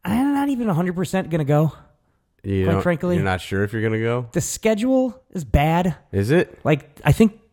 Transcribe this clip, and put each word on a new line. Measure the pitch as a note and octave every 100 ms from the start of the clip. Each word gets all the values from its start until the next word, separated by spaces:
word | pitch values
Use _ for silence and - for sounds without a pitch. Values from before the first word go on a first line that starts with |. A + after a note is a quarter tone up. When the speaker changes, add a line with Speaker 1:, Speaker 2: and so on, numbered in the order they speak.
Speaker 1:
I'm | F3+ A3 C#4
not | C#4 C#4+
even | B3+ A3+
a |
hundred | D#3+ F3+ F3
percent | F#3 F#3+ E3
gonna | E3 C#3
go, | D3 D#3 - - _ _ _ _ _
Speaker 2:
You | - G2 F#2
Speaker 1:
quite |
Speaker 2:
don't, | F#2+
Speaker 1:
frankly. | F3 E3+ F3+ F3
Speaker 2:
you're |
not | G2 F#2
sure | - G2
if | G#2
you're | A2+
gonna | A2 A2
go? | A2+ A#2+ A#2+
Speaker 1:
The | -
schedule | - - A3 G#3+ B3 C4 B3+ - _
is | F#3+ B2+
bad. | D3+ D3+ E3+ F#3 - _
Speaker 2:
Is | G2 G2+
it? | E3 - -
Speaker 1:
Like, | C#3 C#3 - - -
I |
think | - A3 - _